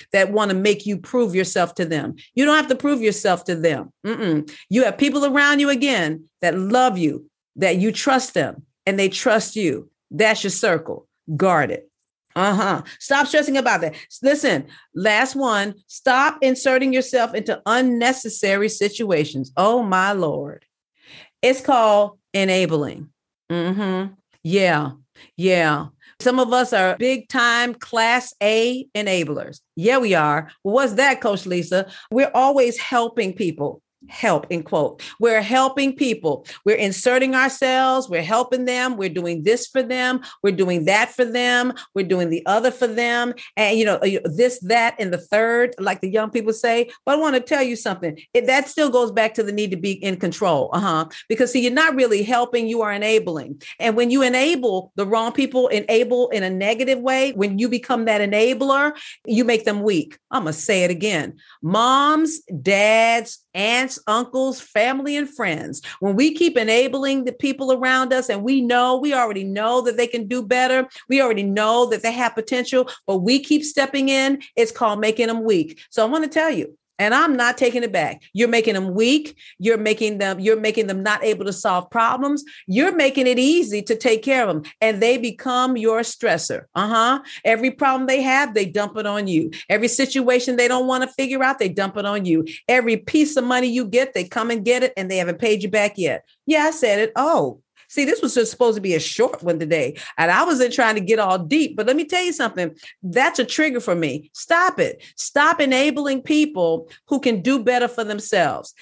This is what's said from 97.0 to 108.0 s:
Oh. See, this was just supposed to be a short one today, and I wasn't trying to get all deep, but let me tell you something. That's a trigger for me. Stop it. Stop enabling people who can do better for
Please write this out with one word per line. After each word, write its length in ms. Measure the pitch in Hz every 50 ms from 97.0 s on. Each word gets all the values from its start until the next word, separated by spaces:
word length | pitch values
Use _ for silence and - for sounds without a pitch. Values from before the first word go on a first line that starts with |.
| 220 220 220 233
Oh. 420 | 269 311 330 220 147 127 110 - _ _ _ _ _ _
See, 160 | - 294 277
this 160 | 269 466 453
was 140 | - 247 -
just 160 | 247 226 226
supposed 260 | - - 247 233 214
to 60 | 214
be 140 | 190 190 170
a 40 | 156
short 440 | 156 - - - 233 - - - 170
one 160 | 175 170 156
today, 360 | 165 151 165 156 139 170 170 - - - - -
and 140 | 165 170
I 120 | 180 220 320
wasn't 300 | 359 311 247 254 240 -
trying 220 | - 240 220 214
to 60 | 214
get 180 | 185 180 220 220
all 180 | 208 185 185 190
deep, 400 | 170 156 277 320 294 - - 214
but 80 | 208
let 100 | 233 262
me 80 | 311 330
tell 200 | 302 370 359 359
you 100 | 359 320
something. 420 | - 254 220 - 185 175 160 160 - - - - _ -
That's 340 | 185 165 247 269 339 330 -
a 80 | 233
trigger 340 | - - - 311 311 247 240
for 160 | - 208 180
me. 360 | 170 160 143 127 151 151 - _
Stop 460 | - - - 330 339 370 370 - -
it. 240 | - 160 - - - - _
Stop 460 | - - - - 285 294 320 339 311
enabling 640 | 294 269 254 254 277 302 247 294 285 285 269 262 262
people 640 | - 302 302 302 294 302 185 175 165 165 165 165 - - _ _ _
who 120 | 285 269
can 240 | - 254 226 190 160
do 200 | 247 269 262 208
better 240 | 240 247 247 240 240
for 160 | 240 233